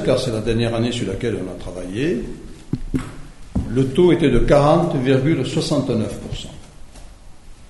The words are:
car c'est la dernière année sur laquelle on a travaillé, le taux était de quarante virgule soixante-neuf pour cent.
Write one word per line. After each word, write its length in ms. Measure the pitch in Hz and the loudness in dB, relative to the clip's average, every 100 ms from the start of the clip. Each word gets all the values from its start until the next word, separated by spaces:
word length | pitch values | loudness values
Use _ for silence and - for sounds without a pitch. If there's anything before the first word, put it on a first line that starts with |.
| - | 2
car 120 | 127 | 0
c'est 140 | - | 0
la 80 | 110 | -2
dernière 340 | 107 113 117 | 0 0 0
année 200 | 113 120 | 0 0
sur 120 | 117 98 | -2 -4
laquelle 300 | 98 117 92 92 | -2 -4 -4 -6
on 60 | |
a 80 | 87 | -8
travaillé, 640 | 95 90 90 101 156 233 - - - - - - - - - - - - - - 104 | -10 -10 -8 -4 -2 -2 -4 -10 -14 -18 -8 -6 -4 -4 -6 -10 -16 -16 -8 -6 -2
le 180 | 120 131 | 0 0
taux 260 | 185 180 | 4 4
était 160 | 170 143 | 6 4
de 100 | 131 | 4
quarante 560 | 123 143 147 170 170 135 | 6 6 6 4 4 0
virgule 500 | 127 127 139 135 123 | 2 2 2 0 0
soixante-neuf 720 | 160 - 143 131 110 104 - | -2 0 0 0 -2 -2 -6
pour 180 | - - | -8 -10
cent. 160 | - - - - - - - - - - - - - | -10 -16 -18 -18 -18 -18 -20 -20 -20 -20 -20 -20 -20